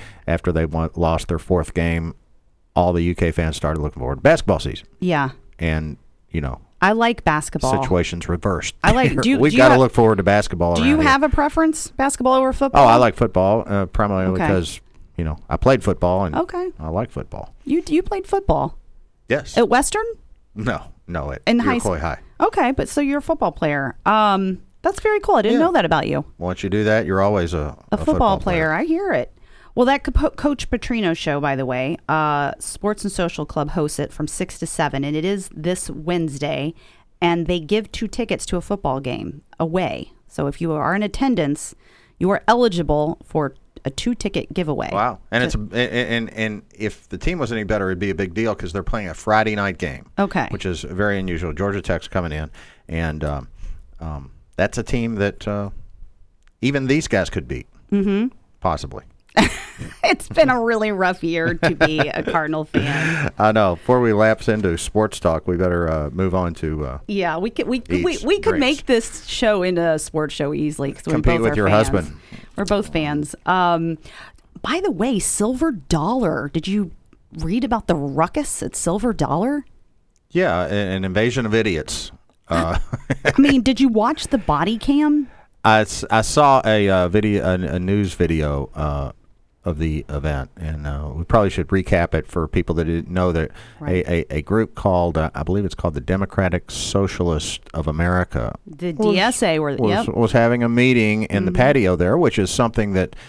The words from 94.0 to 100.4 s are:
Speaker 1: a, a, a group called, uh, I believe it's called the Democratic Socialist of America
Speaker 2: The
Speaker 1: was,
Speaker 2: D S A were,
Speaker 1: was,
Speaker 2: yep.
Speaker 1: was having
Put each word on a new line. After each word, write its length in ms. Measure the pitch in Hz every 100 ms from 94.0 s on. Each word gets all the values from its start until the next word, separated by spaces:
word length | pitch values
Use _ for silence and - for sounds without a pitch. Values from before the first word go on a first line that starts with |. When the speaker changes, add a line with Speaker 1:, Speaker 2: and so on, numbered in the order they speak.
| 85
Speaker 1:
a, 60 | 85 -
a, 40 | 76
a 40 |
group 340 | - 107 110 -
called, 420 | 101 90 87 82
uh, 120 | 78 -
I 80 |
believe 220 | 82 98 98
it's 100 | -
called 180 | 90
the 60 | 73
Democratic 720 | 65 95 98 - 92 87 -
Socialist 880 | - - 98 98 - 87 78 - - -
of 120 | 78 76
America 680 | 78 87 127 180 - 57 - -
Speaker 2:
The 280 | 143 175
Speaker 1:
was, 200 | 156 214 180
Speaker 2:
D 40 |
S 240 | 226 247
A 160 | 202 156
were, 160 | 151 135
Speaker 1:
was, 320 | 110 101 113
Speaker 2:
yep. 80 | -
Speaker 1:
was 160 | 110
having 320 | 120